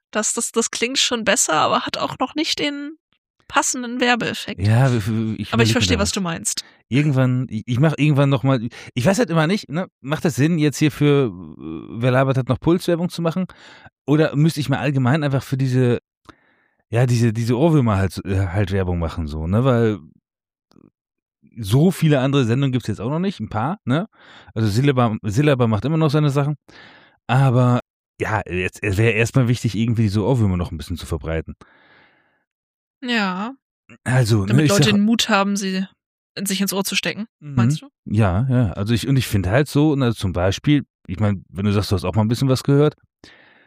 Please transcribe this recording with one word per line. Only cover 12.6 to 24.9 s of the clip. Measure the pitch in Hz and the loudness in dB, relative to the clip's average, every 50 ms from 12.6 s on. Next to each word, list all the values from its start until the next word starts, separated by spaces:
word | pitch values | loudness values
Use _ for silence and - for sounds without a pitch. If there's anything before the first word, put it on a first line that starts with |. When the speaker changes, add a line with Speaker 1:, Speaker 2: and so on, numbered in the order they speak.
| - 156 175 185 - | 2 0 0 2 2
Speaker 2:
Werbung | - 175 165 180 170 | -2 -2 0 -2 -6
zu | - - | -4 -4
machen? | 170 165 151 185 185 - - - - - - - - - _ _ - | -4 -4 -2 -4 -6 -6 -8 -20 -20 -20 -20 -20 -20 -20 _ _ -2
Oder | - 147 156 156 - - | 0 2 2 2 2 2
müsste | 143 151 165 - 147 | 2 2 2 2 0
ich | 127 - | -2 -2
mal | 139 87 | -2 -2
allgemein | 110 147 139 135 131 120 147 156 147 | -2 -2 0 0 2 2 2 2 0
einfach | 143 135 131 - | 0 -2 -2 -4
für | - 139 | -4 -4
diese, | 131 135 131 123 127 127 120 120 - _ _ _ _ _ - - _ _ _ _ _ _ _ _ _ _ - | -2 -2 0 2 2 2 2 2 0 _ _ _ _ _ -20 -20 _ _ _ _ _ _ _ _ _ _ -4
ja, | 107 117 131 | 0 0 2
diese, | 120 123 113 120 117 107 | 2 4 4 2 2 2
diese | 117 117 113 123 | 0 0 0 0
Ohrwürmer | 113 160 175 156 147 120 113 101 | 2 4 4 4 4 4 2 2
halt, | 95 95 90 - 98 - | 2 0 -2 -4 -6 -6
äh, | 87 98 95 98 | -4 -2 -2 -2
halt | 92 82 104 101 90 | -2 0 -2 -2 0
Werbung | 98 98 92 90 90 85 | 0 -2 -2 -2 -2 -2
machen, | 85 78 - - 80 | -2 -4 -4 -6 -6
so, | 73 76 78 78 | -6 -6 -6 -4
ne, | 82 98 113 127 | 0 0 2 2
weil | 135 123 117 117 110 104 82 78 - _ _ _ _ _ _ _ _ _ _ _ _ _ 50 _ _ _ _ _ _ _ _ _ _ _ _ 71 69 - 104 | 2 2 2 2 0 0 -4 -8 -18 _ _ _ _ _ _ _ _ _ _ _ _ _ -20 _ _ _ _ _ _ _ _ _ _ _ _ _ _ -14 -10
so | 110 95 113 139 160 196 | -4 0 2 4 4 4
viele | 170 - 165 156 147 131 | 2 2 2 2 4 4
andere | 127 139 139 143 127 | 2 2 2 2 2
Sendungen | 107 117 135 143 135 | 2 2 2 0 0
gibt's | 127 123 - | 0 -2 -4
jetzt | - 101 - | -4 -8 -6
auch | 98 127 | -4 -4
noch | 151 165 | -4 -2
nicht, | 185 196 - - | -4 -4 -6 -8
ein | 110 101 | -12 -8
paar, | - 107 117 151 196 - - | -6 -4 -4 -4 -6 -6 -4
ne? | 120 127 160 214 - _ _ - - - - - - - | -2 -2 -2 -2 -4 _ _ -20 -20 -20 -20 -20 -12 -4
Also | 113 110 107 | -2 -2 0
Silber, | 98 117 139 143 | 0 2 2 2